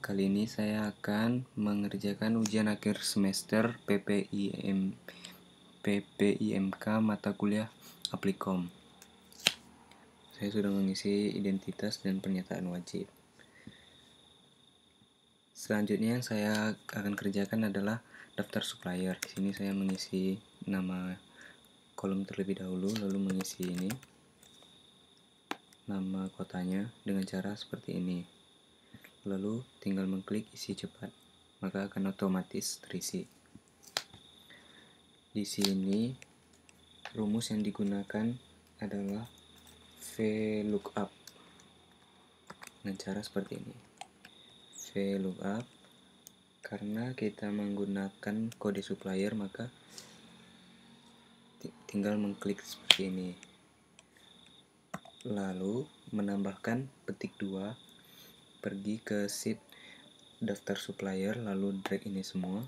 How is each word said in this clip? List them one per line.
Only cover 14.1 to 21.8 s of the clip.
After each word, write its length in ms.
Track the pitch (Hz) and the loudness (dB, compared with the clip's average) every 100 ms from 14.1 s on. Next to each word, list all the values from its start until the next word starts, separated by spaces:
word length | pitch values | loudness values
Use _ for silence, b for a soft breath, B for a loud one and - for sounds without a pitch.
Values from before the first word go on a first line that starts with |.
| B - - - _ - _ _ _ _ _ _ _ _ | B -20 -20 -20 _ -20 _ _ _ _ _ _ _ _
Selanjutnya 640 | - - 107 104 104 110 123 | -16 0 2 4 2 4 2
yang 80 | |
saya 480 | 120 107 104 107 107 101 - | 0 2 2 4 2 -2 -6
akan 240 | - 101 | -4 -2
kerjakan 560 | 98 101 98 98 113 107 | 0 0 2 2 2 2
adalah 320 | 98 101 117 B B B | 2 0 -2 B B B
daftar 320 | - - 107 | -4 -2 -2
supplier. 560 | - - 92 90 92 90 | -2 -4 -4 0 0 0
Di 160 | - - | -4 0
sini 160 | 98 | 0
saya 160 | 95 98 98 | 0 0 2
mengisi 560 | 95 92 - 95 92 98 - - | 2 0 0 2 2 0 -6 -8
nama 480 | - 95 92 92 92 92 - B B B - - | -2 0 0 -2 -4 -6 -12 B B B -20 -20